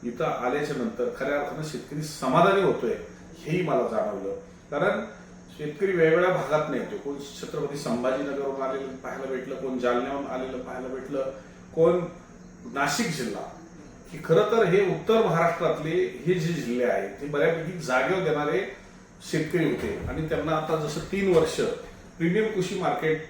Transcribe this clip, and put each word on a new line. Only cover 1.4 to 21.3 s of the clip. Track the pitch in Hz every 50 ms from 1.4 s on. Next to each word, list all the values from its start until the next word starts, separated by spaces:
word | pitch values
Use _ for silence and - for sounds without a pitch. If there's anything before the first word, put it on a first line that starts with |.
| 143 - - 156 156 -
शेतकरी | - 117 - - 147 156 156
समाधानी | - - - - 127 147 160 175 196 190 196 185
होतोय | - - - - 113 - - - - - - - - - -
हेही | - 151 170 180 170
मला | 151 131 120 123 117
जाणवलं, | 110 107 107 107 101 95 95 98 98 - - - - - - -
कारण | 147 143 175 202 202 220 - - - - - - - - - - - -
शेतकरी | 151 147 151 - 202 190 185
वेगवेगळ्या | 170 160 160 160 175 180 180
भागात | 170 156 - - 156 156 151 151
नाही | 139 117 98
येतो. | - - - -
कोण | 139 143 131 - - -
छत्रपती | - - - - - - - - -
संभाजीनगरवरून | - - 117 123 123 127 131 143 143 143 135 139 139 139 135 135 135
आलेलं | 131 139 135 139 131 127
पाहायला | 127 - 127 123 131 135
भेटलं, | 135 131 123 123 131 131
कोण | - 135 131 127 120
जालन्याहून | 120 120 120 123 131 139 143 139 139
आलेलं | 135 131 131 131 131 127 123
पाहायला | 127 127 123 123 127 127
भेटलं, | 135 131 - - 139 135 135 135 - - - - - - - - -
कोण | 160 165 175 175 180 170 - - - - - - - - - - - - - 117
नाशिक | 139 143 151 - - 226 175 156
जिल्हा, | 143 123 107 98 - - - - - - - - - - - - - - - -
की | 151 -
खरं | - 165 196 214 - 233
तर | 226 214
हे | 175 175 202 196 180
उत्तर | 156 151 - - 220 226 208
महाराष्ट्रातले | 180 160 165 170 170 - - 175 156 156 - 156 160 175 180 185 - - - -
हे | 165 185
जे | 175 156 170 170
जिल्हे | 143 117 117 120 123 123
आहेत | - 107 98 - - - -
ते | 143
बऱ्यापैकी | 147 147 143 156 165 165 160 160 165 185 175
जागेवर | 151 - - - - 151 190 180 165
देणारे | 156 151 147 147 147 165 185 202 - - - - - - - - - - - - -
शेतकरी | - 156 156 - - 165 156
होते | 151 - - - - - - - -
आणि | - 151 156 151
त्यांना | 156 143 143 156 160
आता | 156 156 - 160 156
जसं | 151 151 - 165 156 - -
तीन | 196 196 190